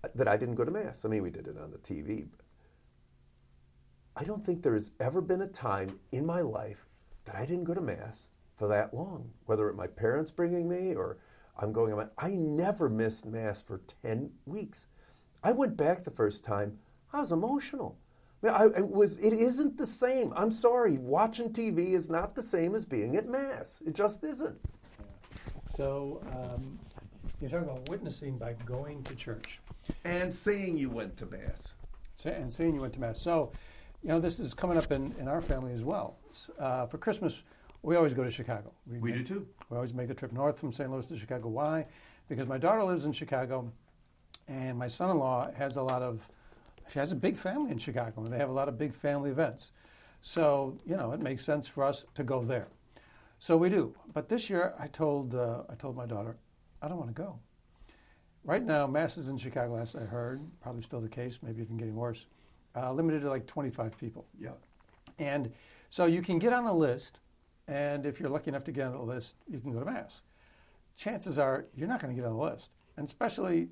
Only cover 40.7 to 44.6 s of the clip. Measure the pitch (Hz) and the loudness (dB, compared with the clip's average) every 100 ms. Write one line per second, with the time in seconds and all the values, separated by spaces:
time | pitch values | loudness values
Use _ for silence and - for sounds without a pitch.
40.7 | 117 135 131 120 147 107 127 117 110 151 | -4 -4 -4 -6 -8 -6 -6 -4 -2 0
41.7 | 160 151 - - - - 127 127 131 160 | 0 -4 -12 -20 -20 -8 -6 -4 0 4
42.7 | 220 190 180 147 - 151 135 127 131 120 | 4 4 2 0 -4 -2 -2 0 -4 -6
43.7 | - _ _ _ _ _ - - 135 | -12 _ _ _ _ _ -18 -10 -6